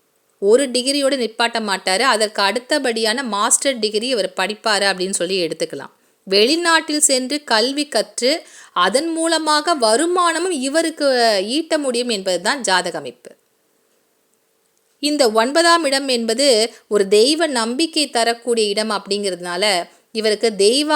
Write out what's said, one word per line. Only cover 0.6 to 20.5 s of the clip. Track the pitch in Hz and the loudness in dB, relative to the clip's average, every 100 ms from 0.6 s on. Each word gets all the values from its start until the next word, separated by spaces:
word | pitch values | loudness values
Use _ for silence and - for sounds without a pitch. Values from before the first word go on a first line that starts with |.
| 277 | 4
டிகிரியோட | 247 254 285 269 277 | -2 -2 0 0 0
நிப்பாட்ட | 220 - 233 233 | -2 -2 -2 -2
மாட்டாரு. | 214 190 190 190 262 | -4 -2 0 0 2
அதற்கு | 214 214 - | 2 0 0
அடுத்தபடியான | 202 233 - 302 262 226 220 240 | 0 0 -2 -2 0 0 0 -2
மாஸ்டர் | 254 202 226 - 277 254 | -2 -2 0 0 -2 -2
டிகிரி | 214 208 247 | -2 -2 -2
இவர் | 240 185 - | -2 -2 -4
படிப்பாரு | 190 208 226 202 202 | -6 -4 -2 0 0
அப்படின்னு | 185 185 196 | -2 -4 -4
சொல்லி | 175 190 | -4 -2
எடுத்துக்கலாம். | 165 165 165 139 - _ _ _ - | -4 -4 -8 -8 -14 _ _ _ -2
வெளிநாட்டில் | 196 233 330 339 320 320 302 294 | 2 2 2 2 0 0 0 2
சென்று | 262 254 294 | 0 -2 -4
கல்வி | - 220 247 277 285 | 0 0 0 -2 -2
கற்று | 220 202 - 247 330 - - - - | -4 -4 -2 0 -2 -6 -20 -6 0
அதன் | 185 247 330 | 2 2 -2
மூலமாக | 320 330 320 311 302 302 | -2 0 0 0 0 0
வருமானமும் | 311 220 233 330 359 349 320 359 311 | 2 2 4 2 2 2 0 -2 -2
இவருக்கு | 269 311 330 311 285 254 233 202 202 | -2 0 -2 0 0 2 2 2 0
ஈட்ட | 277 320 311 | -4 -2 -2
முடியும் | 277 233 247 | 0 -2 -2
என்பதுதான் | 208 190 180 196 277 | -4 -2 -2 -2 -2
ஜாதக | 202 180 180 165 | 0 0 0 -6
அமைப்பு. | 139 - - - _ _ _ _ _ _ _ _ _ _ _ _ _ _ _ _ | -10 -16 -20 -20 _ _ _ _ _ _ _ _ _ _ _ _ _ _ _ _
இந்த | 294 294 247 | -2 2 2
ஒன்பதாம் | 220 233 311 349 339 | 2 2 2 4 4
இடம் | 294 269 277 | 2 -2 0
என்பது | 247 226 226 285 220 226 - - | -2 -2 0 2 2 0 -6 -2
ஒரு | 208 196 | 0 4
தெய்வ | 208 254 311 320 | 4 4 2 0
நம்பிக்கை | 247 226 254 320 320 285 | -2 -2 -2 -2 -2 -2
தரக்கூடிய | 240 226 233 - 226 208 | 0 -2 -2 -2 -2 0
இடம் | 202 220 | -2 -2
அப்படிங்கிறதுனால, | 202 190 202 202 175 175 175 208 180 170 _ _ | -4 -4 -4 -4 -6 -6 -2 0 0 -4 _ _
இவருக்கு | 220 214 208 226 | -4 -2 0 0